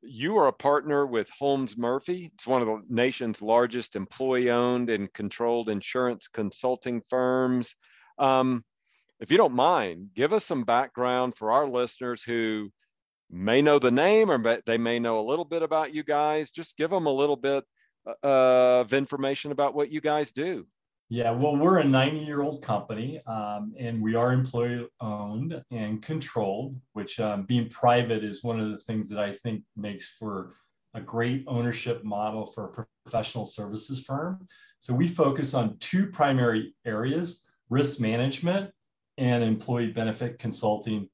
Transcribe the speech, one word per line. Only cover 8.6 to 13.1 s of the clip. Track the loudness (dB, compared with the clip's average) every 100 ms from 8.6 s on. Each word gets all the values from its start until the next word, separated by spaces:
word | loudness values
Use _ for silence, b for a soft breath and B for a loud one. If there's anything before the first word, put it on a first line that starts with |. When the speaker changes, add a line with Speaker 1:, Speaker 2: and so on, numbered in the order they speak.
| -6 _ _ _ _ _
Speaker 1:
if | 2
you | 6
don't | 6
mind, | 4 4 4 0 -6 -12
give | -2 0
us | 0
some | -2 -4
background | 2 2 0 -2 0 0 -2
for | -2 2
our | 2 2
listeners | -2 -4 -4 -8 -8
who | -4 -2 0 -2 -8 _ _ _ _